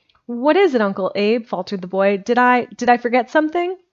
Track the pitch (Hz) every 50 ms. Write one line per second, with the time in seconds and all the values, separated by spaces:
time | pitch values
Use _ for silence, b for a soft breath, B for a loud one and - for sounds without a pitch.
0 | _ _ _ _ _ - 240 233 254 294 311 370 403 339 262 233 214 196 196 -
1 | 190 180 - 202 208 208 226 247 226 - 208 175 185 - 208 190 180 180 190 190
2 | 196 202 208 196 190 - 240 240 247 247 247 247 220 - - - 247 247 240 233
3 | - 240 233 254 233 247 - 311 311 302 311 349 349 359 381 359 _ _